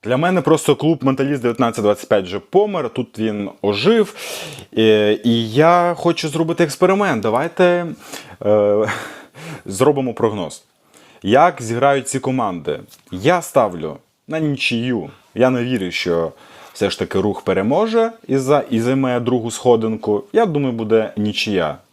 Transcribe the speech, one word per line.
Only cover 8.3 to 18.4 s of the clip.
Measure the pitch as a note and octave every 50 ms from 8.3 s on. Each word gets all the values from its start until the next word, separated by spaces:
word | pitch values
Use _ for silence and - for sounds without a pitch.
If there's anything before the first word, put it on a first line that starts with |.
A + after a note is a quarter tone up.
| - _ -
е, | G#2 G#2+ G#2+ G#2 G#2 G#2 G#2+ G#2+ G#2 G#2 - - - - - -
<laughs> | _ _ - D#3+ E3 D#3 - _
зробимо | - G2 F#2 B2+ D3 D3 C#3 C3 B2 A2
прогноз. | - A2+ A2 G#2+ G#2 F2 D2+ - - _ _ _ _ _ _ _ - - - - -
Як | - F#2+ A2+ C3+ E3 F3+ D#3 C3+
зіграють | B2 A2 A#2 A#2+ C3 C#3+ C#3 C#3 B2+ -
ці | - C3
команди? | - C#3 B2+ C3 A2+ G2+ F2+ E2+ D2 D2+ C#2+ - - _ - _ _ _
Я | F2+ F#2 G2+ C#3+ F3+ F3
ставлю | E3 - - C#3 A2+ G2+ F2+ E2 D2+ D#2 D2 - _ _ _ _ _ -
на | D#3 D#3+
нічию. | D#3 D3+ C#3+ B2+ - - B2 A#2 A#2+ B2+ B2 G#2+ D#2+ C#2 - _ _ _ _
Я | G#2+ B2 B2+
не | C3 B2 A#2+
вірю, | B2 B2+ A2+ F#2+ -
що | E2+ - - F2+ E2+ E2+ E2 D#2+ - - - - - - - -
все | - - G#2 F#2+
ж | - -
таки | G2+ F2 - G2
Рух | F#2+ G#2 F#2 -
переможе | - - F#2+ F#2+ G2 A2+ C#3+ F3+ G#3+ A3+ A3+ A3+ A3+ A3+ A3+ - - -
і | C3+
за-, | C3+